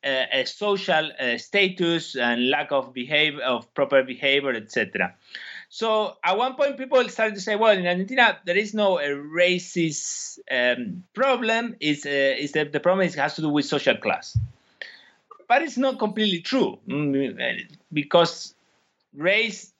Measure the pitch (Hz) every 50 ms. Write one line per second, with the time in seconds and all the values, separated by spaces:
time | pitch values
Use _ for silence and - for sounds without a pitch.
0 | - 139 135 131 127 - - 135 127 - - - 208 208 202 196 190 - 175 156
1 | 160 156 - - 135 123 117 117 - - - 202 202 190 185 180 185 170 170 165
2 | 156 - - 131 120 120 120 120 123 127 143 147 147 139 143 139 131 135 127 127
3 | 123 135 151 147 151 156 143 147 120 131 131 147 - _ _ - 143 131 143 135
4 | 131 131 127 123 - 139 135 139 139 139 123 113 107 107 - 127 110 92 - 95
5 | 92 87 - _ _ - - - - - - - - _ - - 220 226 220 214
6 | 214 185 - _ - 170 185 208 240 262 254 254 294 285 277 - 262 262 277 254
7 | 247 220 - - 226 214 208 202 185 - 214 208 220 220 208 190 180 175 180 180
8 | 190 196 262 254 247 220 185 - _ 180 175 196 220 208 214 214 208 196 185 170
9 | 143 143 143 143 143 147 156 170 180 180 180 180 180 - - 180 170 160 147 -
10 | - - - - - - - - - - 131 127 123 123 123 123 123 104 90 180
11 | - _ _ 202 254 277 262 240 247 220 226 226 233 240 - - 151 151 147 143
12 | - 147 143 139 139 135 131 117 143 143 - 156 151 147 143 151 - 175 185 196
13 | 190 175 180 147 139 156 - - 156 151 147 147 143 - - 143 - 135 127 -
14 | - 110 - - - - - - - - - _ _ _ _ _ - - - -
15 | - _ _ _ _ _ - - - _ 233 277 330 311 - 240 262 269 262 262
16 | 247 208 - 220 214 208 190 175 170 - - 262 208 113 90 - _ - - 143
17 | 151 143 139 135 139 123 107 120 127 127 120 - - - - - _ _ - 151
18 | 147 - - 170 170 160 - - - - _ _ _ _ _ _ _ _ _ _
19 | _ _ _ 143 151 175 196 220 226 226 190 - - - _ _